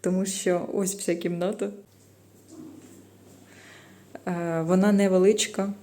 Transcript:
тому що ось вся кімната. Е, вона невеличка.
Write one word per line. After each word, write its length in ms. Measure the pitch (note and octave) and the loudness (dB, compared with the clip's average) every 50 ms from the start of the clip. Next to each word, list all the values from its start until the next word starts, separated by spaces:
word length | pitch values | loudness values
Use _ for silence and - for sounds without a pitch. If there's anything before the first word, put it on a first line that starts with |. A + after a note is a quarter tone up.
тому 240 | - F3+ F#3 F#3 F#3+ | -2 -2 -2 -2 -2
що 440 | F#3+ - - - F#3+ F3+ F3 - - - | -4 -6 -4 -2 0 0 0 -2 -4 -4
ось 220 | - G3 F3+ - | -2 -2 -2 -4
вся 200 | - - - E3+ | -4 -4 -4 -4
кімната. 540 | E3+ - F3 F3 E3+ F3 F#3+ G#3 - G3 G#3 G3+ - - _ _ _ _ _ - _ _ - _ - - - - - - - - - - - - - - - - - - - - - - - - - - - - - - - - - - - - - - | -2 -2 -6 -4 -2 -4 -4 -4 -4 -6 -8 -8 -12 -20 _ _ _ _ _ -20 _ _ -20 _ -20 -20 -20 -20 -20 -20 -20 -20 -20 -20 -20 -20 -20 -20 -20 -20 -20 -20 -20 -20 -20 -20 -20 -20 -20 -20 -20 -20 -20 -20 -20 -20 -20 -20 -20 -20 -10 -6
Е, 340 | - F3 E3+ E3+ E3+ E3 E3 D#3+ | -6 -4 -4 -4 -2 -2 -2 0
вона 240 | E3 F3+ F#3 F#3+ G#3 | 2 4 4 4 4
невеличка. 840 | G3+ G3 G3+ F#3+ F#3 F#3 F#3 G3 A3 - - - - - F#3+ G3+ G3+ - | 4 4 4 4 4 6 6 6 6 4 0 -4 -2 -4 -4 -4 -6 -10